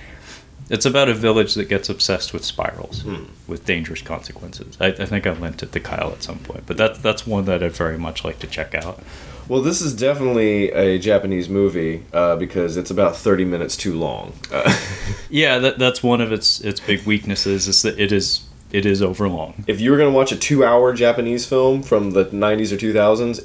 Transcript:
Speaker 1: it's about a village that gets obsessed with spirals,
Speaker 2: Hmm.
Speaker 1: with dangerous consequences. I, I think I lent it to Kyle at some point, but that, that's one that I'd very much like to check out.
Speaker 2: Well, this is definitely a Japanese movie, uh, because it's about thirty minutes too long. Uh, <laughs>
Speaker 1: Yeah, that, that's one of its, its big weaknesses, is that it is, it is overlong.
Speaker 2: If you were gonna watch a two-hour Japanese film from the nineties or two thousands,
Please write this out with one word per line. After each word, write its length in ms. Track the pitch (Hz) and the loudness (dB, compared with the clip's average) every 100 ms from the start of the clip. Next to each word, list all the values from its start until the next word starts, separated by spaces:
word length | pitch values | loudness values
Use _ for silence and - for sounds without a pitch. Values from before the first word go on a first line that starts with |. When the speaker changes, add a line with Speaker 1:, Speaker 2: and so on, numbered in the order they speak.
| - - - - - - - | -20 -20 -20 -20 -20 -18 -6
Speaker 1:
it's 160 | 110 135 | 0 2
about 240 | 135 131 | 4 2
a 40 | |
village 420 | 110 113 110 101 107 | 2 2 4 2 0
that 120 | 98 | 0
gets 200 | 98 - | -2 -2
obsessed 440 | 98 - 92 - | -4 0 -2 -2
with 100 | 87 - | -8 -8
spirals, 560 | - - - - - | -4 -6 -6 -12 -10
Speaker 2:
Hmm. 220 | 104 87 - - - | -8 -10 -12 -18 -12
Speaker 1:
with 180 | 80 - | -10 -2
dangerous 360 | 85 82 82 | -2 -2 -10
consequences. 760 | - 82 - - 87 - - - | -10 -10 -10 -16 -16 -16 -14 -2
I, 80 | 95 | -2
I 180 | 95 98 | 0 -4
think 200 | 101 95 | -2 -2
I 60 | |
lent 300 | 82 82 - | -4 -8 -8
it 80 | - | -8
to 80 | - | -8
Kyle 320 | - - - | -6 -6 -6
at 100 | - | -8
some 160 | - - | -12 -12
point, 240 | - - - | -12 -12 -8
but 120 | - | 0
that, 240 | 110 - | 0 0
that's 240 | 110 107 117 | -2 -2 -2
one 200 | 101 98 | -2 0
that 180 | 87 | 0
I'd 80 | 87 | -2
very 260 | - 82 80 | -2 -4 -4
much 260 | 82 - 82 | -8 -8 -8
like 140 | 80 | -10
to 80 | 78 | -10
check 280 | - 80 80 | -8 -6 -6
out. 260 | 87 95 - - - - - | -8 -12 -16 -18 -18 -16 -2
Speaker 2:
Well, 120 | 131 | 0
this 200 | 143 180 | 0 -2
is 140 | 160 110 | -4 0
definitely 760 | 127 143 131 120 107 104 98 | 0 2 2 2 2 2 0
a 280 | - 95 92 | 2 2 2
Japanese 500 | 101 101 98 92 87 | 4 2 2 -2 0
movie, 540 | 98 98 87 80 82 - | 2 2 2 -2 -4 -4
uh, 220 | 85 87 82 | 0 2 2
because 420 | 87 95 85 85 | 0 -2 -2 -2
it's 140 | 90 | -4
about 240 | 95 90 - | 2 2 2
thirty 300 | 113 92 92 | 2 2 2
minutes 300 | 87 78 - | -2 -4 -4
too 220 | 101 80 | -4 -2
long. 360 | 78 55 50 - - | -4 -6 -10 -14 -6
Uh, 220 | 69 - 120 | 0 0 0
<laughs> 40 | - 92 - 101 - | -4 -8 -8 -8 -4
Speaker 1:
Yeah, 260 | 147 151 127 | 0 2 4
that, 200 | 131 - | 2 2
that's 220 | 127 127 | 0 2
one 180 | 123 120 | 2 2
of 100 | 113 | 2
its, 300 | 107 - - | 0 0 0
its 180 | 104 98 | -4 -4
big 240 | - 101 104 | -2 0 2
weaknesses, 600 | 104 101 98 98 98 98 | 0 0 -2 0 0 0
is 140 | 95 | 0
that 180 | 110 101 | 0 0
it 120 | 101 | 2
is, 320 | 101 90 - - - - | 2 0 -4 -8 -20 -4
it 140 | 101 101 | 0 2
is 160 | 98 | 2
overlong. 600 | 95 92 101 85 78 90 104 | 2 0 -2 -2 -8 -8 -4
Speaker 2:
If 160 | 101 | 0
you 80 | 120 | 4
were 60 | 143 | 6
gonna 140 | 147 | 6
watch 200 | 135 131 | 4 2
a 40 | 101 | 0
two-hour 580 | - 143 120 120 127 | 0 4 6 6 6
Japanese 540 | 123 120 120 117 120 120 | 4 4 4 0 -2 0
film 340 | 131 131 135 | 4 4 2
from 300 | 135 110 101 | 2 2 2
the 180 | 95 95 | 2 2
nineties 400 | 101 104 107 107 | 2 0 2 0
or 60 | 98 | -2
two 160 | 110 | 0
thousands, 460 | 107 104 110 120 117 | 4 4 4 2 -4